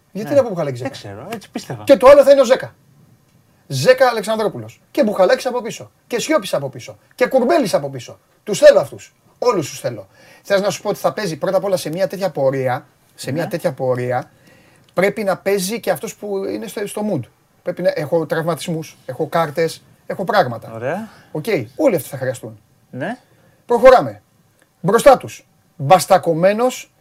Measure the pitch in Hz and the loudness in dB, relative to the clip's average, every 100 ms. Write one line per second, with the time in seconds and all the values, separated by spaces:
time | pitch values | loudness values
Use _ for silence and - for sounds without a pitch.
0 | _ 185 220 285 240 175 147 123 - - | _ -12 0 0 2 -2 -6 -6 -10 -12
1 | 104 98 151 226 - 233 - 120 110 277 | -14 -14 -12 -12 -12 -14 -12 -6 2 6
2 | 254 294 262 277 240 208 - - _ _ | 10 10 8 6 6 2 -2 -16 _ _
3 | _ _ _ _ _ _ - 135 156 254 | _ _ _ _ _ _ -10 0 4 4
4 | 262 226 196 220 208 120 110 - _ - | 4 2 -4 -2 -4 -6 -12 -18 _ -2
5 | 226 196 185 262 254 240 220 - - _ | 0 2 2 2 0 -6 -8 -10 -16 _
6 | _ 233 - 311 190 - 139 131 - - | _ -6 -2 -2 -2 -6 -6 -10 -18 -20
7 | _ - 247 262 233 339 220 175 143 135 | _ -4 0 2 2 2 2 -2 -4 -10
8 | - - _ _ - 196 302 214 143 110 | -14 -20 _ _ -8 6 8 8 2 -6
9 | - _ _ _ 240 208 143 - 131 117 | -20 _ _ _ -2 0 -4 -8 -10 -10
10 | - _ - - - 202 196 - - 190 | -14 _ -20 -20 -2 0 0 -4 -4 -4
11 | - - 208 156 175 190 190 180 160 160 | -2 -4 -6 -4 -2 -2 0 -2 -4 -4
12 | 190 196 190 156 135 135 127 127 - _ | -4 -4 -6 -2 -2 0 -2 -4 -8 _
13 | _ - - 143 165 175 175 135 131 123 | _ -14 -8 -6 -6 -4 -6 -4 -2 -2
14 | 123 123 143 _ _ _ _ _ _ - | -2 -6 -8 _ _ _ _ _ _ -2
15 | 196 208 202 170 - 202 185 226 - 180 | -2 -2 -4 -4 -2 -2 -2 -6 -4 -4
16 | 220 - 208 196 196 208 220 220 208 - | -6 -12 -8 -6 -6 -8 -10 -10 -10 -8
17 | 214 180 117 _ _ _ - 175 180 - | -6 -6 -8 _ _ _ -10 -4 -2 -2
18 | 147 170 156 165 165 160 - 160 156 - | -2 -2 -2 -4 -4 -4 -6 -8 -8 -16
19 | - 127 151 170 156 143 165 - _ _ | -16 -8 -4 -2 -2 -2 -4 -4 _ _
20 | - 190 190 208 131 113 107 113 123 180 | -12 -8 0 0 0 -4 -12 -10 -8 -8
21 | 220 - _ 156 156 190 117 - 302 180 | -10 -18 _ -10 -4 -4 -4 -2 0 0
22 | - 127 127 127 127 107 _ _ _ 127 | -4 -8 -8 -8 -12 -18 _ _ _ -10
23 | 156 247 _ _ _ _ - 240 254 247 | -8 -10 _ _ _ _ -4 4 8 6
24 | 135 101 _ _ _ _ _ _ 165 220 | 4 -6 _ _ _ _ _ _ 0 4
25 | 277 240 117 - _ _ _ - 139 185 | 6 6 2 -16 _ _ _ -10 4 4
26 | - 185 180 160 185 214 247 247 - _ | 6 2 2 2 2 2 0 -4 -12 _